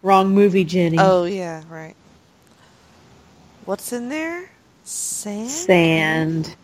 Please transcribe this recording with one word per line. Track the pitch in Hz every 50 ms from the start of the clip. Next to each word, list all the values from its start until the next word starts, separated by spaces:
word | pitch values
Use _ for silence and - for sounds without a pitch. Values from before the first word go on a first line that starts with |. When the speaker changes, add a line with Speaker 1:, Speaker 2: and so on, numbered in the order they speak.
Speaker 1:
Wrong | - 190 196 190 190 196
movie, | 196 202 202 208 180 196 185
Jenny. | 156 170 185 175 170 160 165
Speaker 2:
Oh, | 190 190 190 180 175
yeah, | 175 196 190 180 170 165 160 156 165
right. | 165 160 160 160 - _ _ _ _ _ _ _ _ _ _ _ _ _ _ _ _ _ _ _ _ _ _ _ - _ _ _ _ _ _ _ _ _ -
What's | - 196 202 - -
in | 247 240 240 247
there? | 285 311 320 330 339 349 370 381 _ _ _ _ _ _ _
Sand? | - - - - - - - - 208 208 208 220 240
Speaker 1:
Sand. | 277 320 349 370 185 175 165 165 160 160 160 156 160 160 160 156 165 160 160 - - _